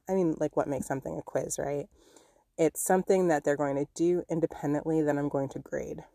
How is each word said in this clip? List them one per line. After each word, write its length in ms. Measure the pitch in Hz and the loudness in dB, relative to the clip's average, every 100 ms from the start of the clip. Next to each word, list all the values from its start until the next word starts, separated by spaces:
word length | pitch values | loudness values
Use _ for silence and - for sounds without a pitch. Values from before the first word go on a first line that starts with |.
| - | -2
I 60 | |
mean, 220 | 190 170 - | 0 2 0
like, 160 | 151 - | -2 -2
what 120 | 143 | -2
makes 200 | 135 - | -2 -4
something 300 | 135 - 160 | -6 -6 -8
a 40 | |
quiz, 360 | - - - - | -4 -4 -4 -4
right? 300 | 139 143 - _ _ - _ _ _ - | -4 -4 -8 _ _ -20 _ _ _ 2
It's 240 | 156 - | 2 2
something 460 | - 185 185 190 180 | 2 2 4 4 4
that 140 | 147 | 2
they're 120 | 147 143 | 2 2
going 220 | 143 139 | 2 0
to 100 | 147 - | -2 0
do 280 | 170 175 - | 2 2 0
independently 720 | 165 160 - 147 147 160 160 | 0 -2 -2 -2 -2 0 0
that 160 | 147 143 | 2 0
I'm 120 | 143 | 0
going 200 | 139 135 | -2 -4
to 100 | 139 | -6
grade. 440 | - 139 120 151 - | -8 -8 -8 -10 -14